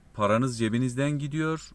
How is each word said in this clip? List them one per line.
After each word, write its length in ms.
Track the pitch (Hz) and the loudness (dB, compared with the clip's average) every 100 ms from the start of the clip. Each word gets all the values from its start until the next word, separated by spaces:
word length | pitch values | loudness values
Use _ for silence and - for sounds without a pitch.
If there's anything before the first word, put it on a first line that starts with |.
| - | -12
paranız 440 | - 104 110 131 117 | 0 2 4 2 0
cebinizden 540 | 113 117 127 120 143 | 0 2 0 0 -2
gidiyor, 580 | 147 143 151 156 160 - | -2 -4 -2 -2 -4 -8